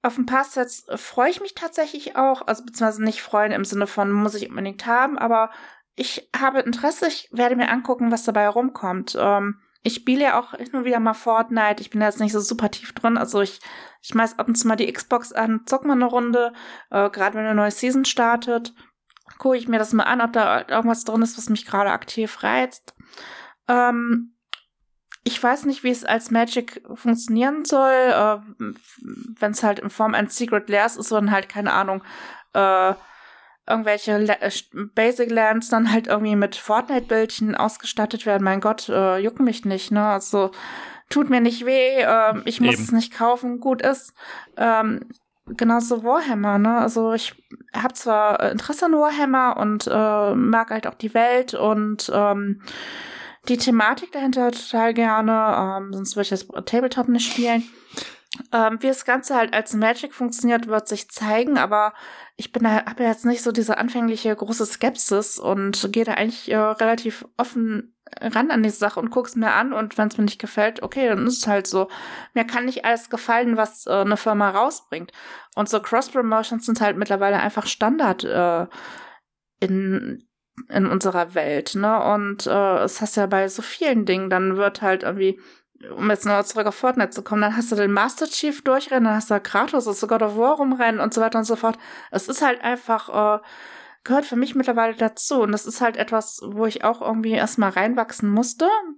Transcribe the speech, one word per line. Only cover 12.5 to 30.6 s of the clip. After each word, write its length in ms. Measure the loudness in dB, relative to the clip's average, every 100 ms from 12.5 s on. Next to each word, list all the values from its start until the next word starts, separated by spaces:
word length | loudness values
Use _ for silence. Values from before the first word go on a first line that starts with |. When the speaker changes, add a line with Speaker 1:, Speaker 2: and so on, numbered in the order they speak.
| -2 -2
Speaker 1:
tief 220 | -4 -14
drin, 240 | -2 0 0
also 240 | 0 0
ich 200 | 0 -4 -18 -18 -20 _
schmeiß 380 | -4 0 0 -2
ab 100 | 0
und 60 | 2
zu 120 | 2
mal 80 | 2
die 160 | -2
Xbox 400 | -4 -2 -2 -2
an, 300 | -2 0 -2 0
zock 200 | -2 2
mal 80 |
eine 120 | 2 2
Runde, 460 | 0 2 2 0 -4 -20 -20 -4
äh, 200 | 0 0
grad 240 | 0 -2
wenn 120 | 0 0
eine 100 | 2
neue 160 | 2
Season 320 | 0 0 2
startet, 680 | 0 2 2 2 0 -4 -4 _ -20 _ _ _ -20 -2
gucke 200 | 0 2
ich 100 | 2
mir 120 | 0
das 140 | 2
mal 100 | 2
an, 180 | 2 2
ob 120 | 2
da 320 | 2 2 2 0
irgendwas 380 | 0 2 0 0
drin 160 | 0
ist, 160 | 0 -2
was 120 | -4
mich 160 | -4 0
gerade 260 | 0 0
aktiv 520 | 0 -4 -6 -6 -4
reizt. 500 | -2 0 -2 -6 -16 _ -20 -20 -18 -18 -20 _ -2
Ähm, 680 | 2 2 0 0 0 -2 _ _ -16 _ _ _ _ _ -8
ich 180 | -6 0
weiß 240 | 0 0 -2
nicht, 180 | -2
wie 60 | -2
es 140 | -2
als 280 | 0 -2 2
Magic 500 | 2 2 -2 -6 -16 -18 -4
funktionieren 680 | 0 2 2 2 2 0 0
soll, 260 | 4 4
äh, 480 | 6 4 4 2 0 -6 -12 -10 -10 -18 -20 -16 -14 -14 -4
wenn's 240 | -2 0
halt 160 | 0 0
in 100 | -6
Form 240 | -2 0
eines 240 | 2 -2 -4
Secret 320 | 0 -2